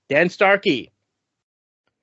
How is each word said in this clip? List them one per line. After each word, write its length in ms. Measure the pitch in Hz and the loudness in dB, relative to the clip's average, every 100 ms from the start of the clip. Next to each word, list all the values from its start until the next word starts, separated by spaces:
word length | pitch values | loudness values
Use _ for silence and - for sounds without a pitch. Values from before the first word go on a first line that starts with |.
| _ | _
Dan 220 | 147 180 | -2 -2
Starkey. 600 | - 196 196 202 135 90 _ _ _ _ _ _ _ _ _ _ _ | 0 0 2 0 -4 -6 _ _ _ _ _ _ _ _ _ _ _